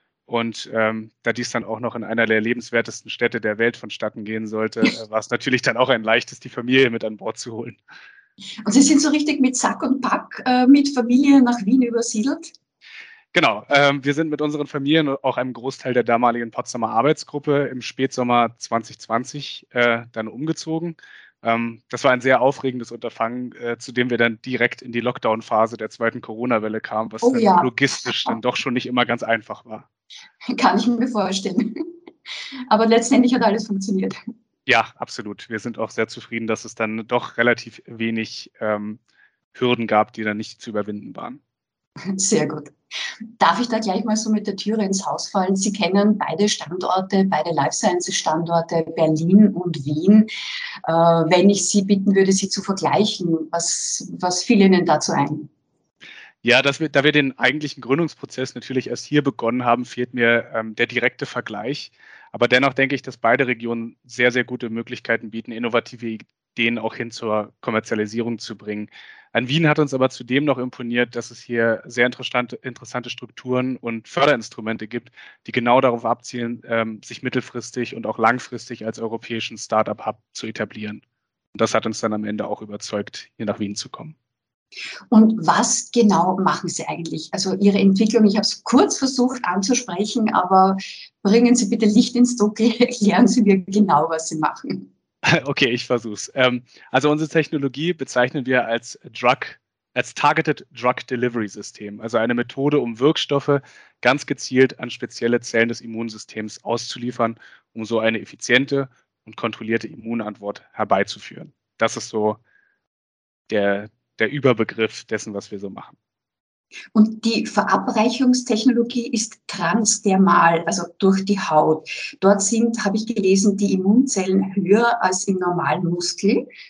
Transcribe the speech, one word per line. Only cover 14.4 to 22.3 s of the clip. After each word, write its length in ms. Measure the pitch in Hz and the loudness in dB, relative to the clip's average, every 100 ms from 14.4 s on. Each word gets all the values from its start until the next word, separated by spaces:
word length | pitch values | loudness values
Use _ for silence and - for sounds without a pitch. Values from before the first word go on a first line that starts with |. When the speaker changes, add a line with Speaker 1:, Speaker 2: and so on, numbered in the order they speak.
Speaker 1:
unseren 240 | 151 147 143 | -2 -2 -6
Familien 420 | 151 139 160 147 | -4 2 2 2
und 160 | 135 | 0
auch 140 | 135 123 | -2 -2
einem 160 | 127 | -4
Großteil 400 | 120 123 131 131 | -6 -10 -8 -2
der 100 | 123 | 0
damaligen 460 | 117 117 120 117 117 | 2 2 2 0 -4
Potsdamer 400 | - - 120 113 | -8 -8 -4 -2
Arbeitsgruppe 760 | 110 131 156 - 147 143 143 139 | 2 2 2 -4 -8 0 0 0
im 160 | 127 | -6
Spätsommer 720 | - - 131 - 123 120 117 117 | -10 -4 -4 -2 0 2 2 -2
zwanzig 420 | - 117 117 - | -4 -4 -4 -16
zwanzig, 680 | - 113 127 147 139 - _ | -4 -4 -4 -10 -12 -14 _
äh, 320 | 123 120 117 117 | 0 2 2 -4
dann 140 | 113 110 | -10 -10
umgezogen. 680 | 107 156 160 - 160 170 160 - - - _ | -8 -6 -6 -4 -6 -6 -10 -18 -20 -20 _
Ähm, 400 | 113 117 117 113 _ | -2 0 -2 -8 _
das 140 | 123 143 | -2 2
war 60 | |
ein 100 | 127 | 2
sehr 200 | 123 | 4